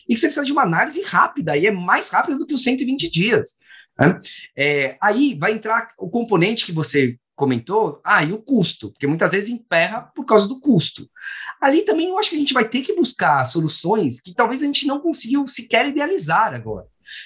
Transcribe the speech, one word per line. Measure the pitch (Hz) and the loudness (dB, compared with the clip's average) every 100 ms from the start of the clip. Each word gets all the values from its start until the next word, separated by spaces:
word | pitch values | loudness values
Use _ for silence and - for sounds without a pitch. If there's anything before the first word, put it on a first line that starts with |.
| - | -2
e | |
que | 233 | 2
você | 302 | 2
precisa | 294 | 0
de | 277 | -2
uma | 294 | 0
análise | 208 165 254 311 | 2 2 0 -4
rápida, | - 185 - 294 156 147 | 0 2 2 -2 -2 2
e | 202 | 2
é | |
mais | 190 175 262 - | 0 0 0 0
rápida | 190 - 277 | -2 -2 -4
do | |
que | - | -4
os | 277 | -2
cento | 247 262 | 0 0
e | |
vinte | 254 269 339 | -2 -4 -2
dias, | 165 214 170 143 - _ - _ - | 0 2 0 -2 -10 _ -20 _ 2
né? | 147 185 - - - - | 2 2 -6 -16 -12 -2
É, | 143 143 131 - | 0 0 -2 0
aí | 208 220 285 160 | 0 2 2 2
vai | 190 | -2
entrar | 220 220 226 - - | -2 -2 -4 -4 -12
o | 180 | -6
componente | 240 226 - 175 226 - | -4 0 2 2 0 -2
que | |
você | 160 - 143 127 120 _ - | -2 0 2 0 -2 _ -2
comentou, | 135 120 143 214 175 - | 0 0 -2 0 0 -2
ah, | 170 202 | 0 2
e | 151 | 0
o | 220 | -4
custo, | - 240 165 - 104 | 0 2 2 -2 -12
porque | - 143 | -4 -2
muitas | 160 180 | 2 2
vezes | 190 208 | 2 -2
emperra | 240 - 170 180 226 - | -6 -2 0 0 -4 -10
por | - | -10
causa | - 254 202 | 4 4 4
do | 262 | 0
custo. | 294 190 - - - - - - - - | 2 4 2 -4 -16 -16 -14 -14 -14 0
Ali | - 320 | 2 4
também | 427 320 359 | 2 0 0
eu | 381 | -2
acho | 427 | -2
que | 302 | 0
a | |
gente | 277 | 0
vai | 262 226 | 0 0
ter | 247 | -2
que | 277 349 | -2 0
buscar | 247 - 170 143 | 0 0 2 2
soluções | 123 165 156 - 165 220 143 120 | 0 0 -2 -2 0 0 0 -2
que | 180 | -4
talvez | - 233 262 | -2 0 0
a | 285 | -2
gente | 285 | -2
não | 285 285 | -2 -2
conseguiu | 339 - 220 277 269 | -2 -4 -2 -2 -2
sequer | - 170 226 277 | -6 0 0 2
idealizar | 285 294 392 156 175 220 | 0 -2 -2 0 0 0
agora, | 120 110 98 - _ - - | -4 -8 -10 -12 _ -20 -20